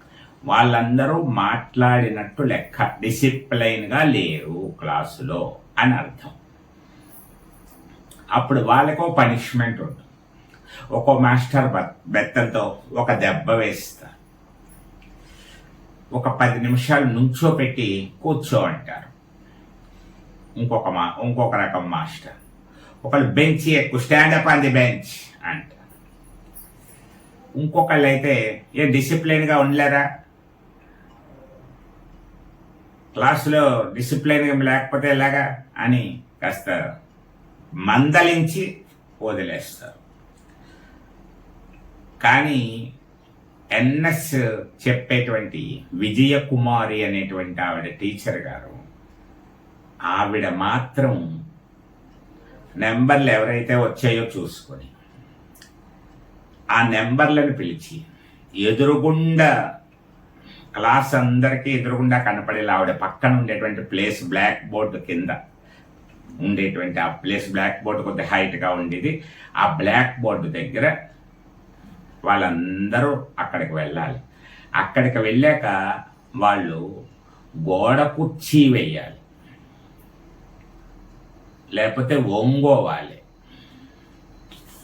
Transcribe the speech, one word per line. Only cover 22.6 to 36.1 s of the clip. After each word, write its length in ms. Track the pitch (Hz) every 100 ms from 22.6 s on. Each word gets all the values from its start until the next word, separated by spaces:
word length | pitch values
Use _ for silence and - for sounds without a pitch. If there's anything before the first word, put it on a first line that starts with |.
| - - - -
ఒకళ్ళు 280 | 113 143 123
"బెంచ్ 360 | 143 160 156 160
ఎక్కు, 280 | 147 131 127
stand 360 | - 151 156
up 140 | 156 160
on 120 | 143
the 120 | 139
bench" 400 | 127 123 120 - - - -
అంటారు. 440 | 87 - - - - - - - - - - - - - - - - - - - - 135
ఇంకొకళ్ళు 480 | 156 175 156 151 139
అయితే, 580 | 135 143 123 110 107 -
"ఏ 120 | 127 147
డిసిప్లిన్గా 720 | 127 135 165 160 156 151 147
ఉండలేరా, 480 | 139 147 143 139 147 - - _ _ _ _ - - - - - - - 262 - - - - - - - - - - - - - - - -
క్లాసులో 800 | 110 127 - 147 151 139 120 -
డిసిప్లిన్ 720 | 117 123 143 151 147 147 139
లేకపోతే 440 | 131 131 - 139 143
ఎలాగా?" 540 | 135 139 139 - - - -
అని 420 | 120 123 98